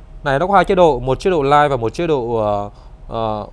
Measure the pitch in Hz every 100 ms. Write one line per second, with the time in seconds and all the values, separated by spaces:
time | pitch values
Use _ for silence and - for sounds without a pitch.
0 | - - 147 135 185 196 175 185 170 123
1 | 127 131 196 175 139 147 147 135 113 113
2 | 170 143 117 113 104 101 104 - - -
3 | - 113 110 107 104